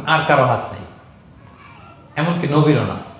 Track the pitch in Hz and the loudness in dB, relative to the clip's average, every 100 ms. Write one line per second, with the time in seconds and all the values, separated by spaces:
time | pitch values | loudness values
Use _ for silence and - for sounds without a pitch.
0 | - 160 156 143 127 113 - - - - | 0 0 2 2 2 0 -4 -12 -16 -20
1 | - - - - - - - - - - | -20 -20 -20 -20 -20 -20 -20 -20 -20 -20
2 | - - 165 170 143 147 147 123 98 95 | -14 -4 -2 -2 0 2 4 4 0 -6
3 | - - | -12 -18